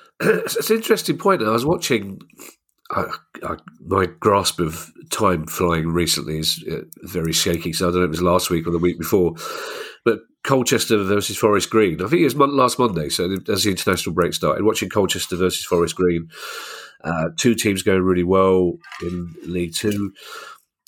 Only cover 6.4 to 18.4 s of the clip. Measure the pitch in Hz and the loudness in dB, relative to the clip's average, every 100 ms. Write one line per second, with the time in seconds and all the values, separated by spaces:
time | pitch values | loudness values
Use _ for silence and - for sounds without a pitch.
6.4 | 80 - 82 82 - - - 90 82 80 | -4 -4 -6 -10 -10 -16 -8 -4 -2 0
7.4 | 95 85 85 80 90 90 90 80 90 90 | 0 -2 -2 -2 0 2 0 2 2 2
8.4 | - 85 82 85 87 - 80 101 87 80 | 2 -2 0 0 0 0 0 2 2 0
9.4 | - - - - - - - 107 - _ | -8 -10 -10 -12 -14 -4 -2 -2 -4 _
10.4 | - 135 120 117 - 110 95 101 - 101 | 0 2 2 0 2 2 2 0 -2 0
11.4 | 110 104 - 110 104 78 95 170 151 135 | 2 2 2 4 4 2 0 2 2 4
12.4 | 139 143 127 - 120 87 73 - 90 95 | 2 4 2 2 0 0 -4 -2 -2 -2
13.4 | - 101 101 92 - 90 - 85 87 - | -2 0 0 0 0 0 0 0 0 0
14.4 | 80 71 104 110 98 107 92 92 - 87 | 0 2 0 0 0 0 0 0 -4 0
15.4 | 90 - - 90 85 - 90 85 82 - | 0 0 0 0 0 2 0 0 -4 -12
16.4 | - - - - - - 71 82 82 82 | -14 -12 -14 -16 -18 -12 -6 -4 -4 0
17.4 | 123 110 110 95 104 95 92 90 87 95 | 2 2 0 0 2 2 4 2 2 4